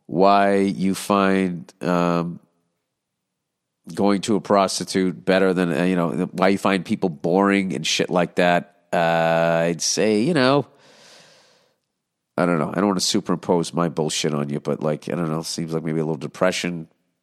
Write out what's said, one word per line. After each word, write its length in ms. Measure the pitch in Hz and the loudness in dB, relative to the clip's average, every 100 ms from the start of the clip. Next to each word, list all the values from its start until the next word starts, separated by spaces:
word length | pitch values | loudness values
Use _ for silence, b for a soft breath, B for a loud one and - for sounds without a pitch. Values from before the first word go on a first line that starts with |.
| - | -8
why 480 | 80 95 101 101 98 | 2 4 4 4 2
you 380 | 98 87 95 | 0 0 -2
find, 760 | 95 - 101 98 95 95 87 - - | -2 0 2 4 2 0 -4 -12 -8
um, 580 | - 87 87 85 85 85 _ _ _ _ _ _ _ _ _ _ _ _ _ _ - | -2 0 2 0 -2 -8 _ _ _ _ _ _ _ _ _ _ _ _ _ _ -14
going 280 | 85 101 101 | -2 0 0
to 140 | 87 101 | 0 -2
a 40 | |
prostitute 800 | - 101 95 - 90 98 92 80 | 2 2 2 -2 -4 0 0 -2
better 300 | - 95 95 | 0 2 4
than, 180 | 90 87 | 2 0
uh, 120 | 73 | 2
you 120 | 87 92 | 0 2
know, 340 | 85 65 90 | 0 -2 -4
why 160 | 82 95 | 2 2
you 80 | 98 | 2
find 260 | 104 98 82 | 0 0 -2
people 240 | 110 95 | -2 -2
boring 640 | 73 85 90 98 98 95 | -4 0 2 4 2 0
and 120 | 69 78 | -4 -4
shit 220 | - - | -2 0
like 280 | 90 87 - | 0 0 2
that. 500 | 87 87 - _ _ | 2 2 -2 _ _
Uh, 760 | 87 85 82 82 82 82 82 85 | 0 2 2 2 2 2 2 0
I'd 140 | 82 | -2
say, 400 | - - 110 104 | -2 0 2 2
you 100 | 127 | 2
know, 340 | 165 127 143 - b b b b b b b b b b b _ _ _ _ _ - | 2 4 2 -2 b b b b b b b b b b b _ _ _ _ _ -2
I 100 | 87 | 0
don't 120 | 87 | 0
know. 120 | 71 | -2
I 60 | - | 0
don't 120 | 101 | 0
wanna 120 | 90 | 0
superimpose 720 | - 107 - 82 - 87 82 | 0 -2 -2 -6 0 0 0
my 140 | 85 85 | -2 -4
bullshit 440 | 76 78 - 82 | -2 -4 -2 -2
on 160 | 73 71 | -2 -4
you, 120 | 71 | -6
but, 220 | 73 71 | -6 -4
like, 260 | 78 76 - | -2 -4 -6
I 60 | |
don't 160 | 85 82 | -6 -4
know. 120 | 78 | -4
Seems 300 | 80 - 82 | -6 -8 -6
like 100 | 80 | -6
maybe 180 | 80 80 | -4 -4
a 40 | |
little 120 | 78 78 | -4 -6
depression, 720 | 73 - 92 87 87 87 80 _ _ _ | -8 -2 -2 0 -4 -6 -12 _ _ _